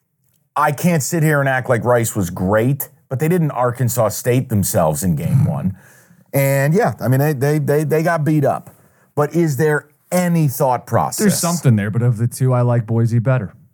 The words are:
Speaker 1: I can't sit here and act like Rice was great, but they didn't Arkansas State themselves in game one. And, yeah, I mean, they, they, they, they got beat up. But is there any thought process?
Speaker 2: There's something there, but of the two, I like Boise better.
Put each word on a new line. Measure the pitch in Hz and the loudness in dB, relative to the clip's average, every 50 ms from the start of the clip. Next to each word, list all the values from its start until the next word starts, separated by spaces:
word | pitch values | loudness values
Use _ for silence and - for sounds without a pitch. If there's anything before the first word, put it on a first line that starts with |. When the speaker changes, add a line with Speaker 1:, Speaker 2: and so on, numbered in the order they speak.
| _ _ _ _ _ _ _ _ _ _ _ | _ _ _ _ _ _ _ _ _ _ _
Speaker 1:
I | 139 147 151 | 0 0 0
can't | 147 - - 180 175 156 123 | 0 0 0 0 2 0 0
sit | - 175 165 151 | -2 -2 0 2
here | 156 151 143 | 2 2 2
and | 139 | 2
act | 139 131 131 110 - | 0 0 -2 0 0
like | 127 110 90 | -2 0 2
Rice | 120 123 120 117 - - | 2 2 2 2 0 -2
was | 107 92 85 | -2 -4 -4
great, | 90 95 92 92 107 110 117 131 143 143 - - - _ _ _ | -4 -4 -2 0 2 2 2 2 0 -2 -6 -12 -14 _ _ _
but | 135 123 | -6 -2
they | 156 | 0
didn't | 160 180 180 160 143 | 0 2 0 0 -2
Arkansas | - 120 123 123 113 - 131 113 - 123 110 101 | -2 -2 -2 -2 0 -2 -2 -2 0 0 0 -2
State | - - - 127 120 131 - - | -2 -2 -2 0 0 0 0 0
themselves | 113 101 90 - - 98 82 78 78 73 95 | 0 0 0 0 0 0 0 0 0 0 -2
in | 92 80 | -2 -2
game | 71 82 - - - - | -2 -2 0 2 2 2
one. | - 80 69 - 92 95 - - - - - _ _ _ _ _ _ - | 0 -2 -2 -4 -6 -6 -6 -14 -20 -20 -20 _ _ _ _ _ _ -2
And, | 139 139 139 139 139 139 147 160 | 0 0 2 2 2 2 2 2
yeah, | 208 240 156 101 - | 2 0 0 -2 -2
I | - | -2
mean, | 117 131 131 | 0 2 2
they, | 143 156 156 | 2 0 0
they, | 123 135 147 151 156 | 0 0 0 0 0
they, | 143 135 143 151 156 | 0 0 0 0 0
they | 139 156 156 165 | 0 0 0 0
got | 175 170 160 147 | 0 -2 0 0
beat | 165 156 151 135 | 0 0 2 2
up. | 120 87 - - - - _ _ _ _ _ _ _ _ | 0 -2 -4 -8 -14 -20 _ _ _ _ _ _ _ _
But | 143 147 147 - | -4 -2 0 0
is | 170 170 160 139 | 0 0 0 0
there | 120 156 151 151 147 - _ _ _ _ _ | 0 0 0 0 -2 -4 _ _ _ _ _
any | 180 180 180 175 170 165 156 | -2 0 0 2 2 2 2
thought | 139 120 - 151 131 123 - - | 0 0 0 0 0 0 -2 -4
process? | - 113 101 76 65 - - | -2 0 0 0 0 -2 0
Speaker 2:
There's | 214 196 151 - | 0 0 0 0
something | - 170 175 156 - 135 117 | -2 -4 -4 0 2 2 2
there, | 101 98 107 | 2 0 -2
but | 98 117 | -2 0
of | 120 123 117 | 0 0 0
the | 101 120 | 0 -2
two, | 117 - - 131 131 127 | -4 -2 -2 0 0 2
I | 123 | 2
like | 123 123 120 120 107 | 2 2 0 0 0
Boise | 110 113 117 113 107 113 120 | -2 -2 0 0 2 0 0
better. | 104 131 131 123 101 85 - - - _ | 0 0 0 -2 -2 -6 -12 -18 -20 _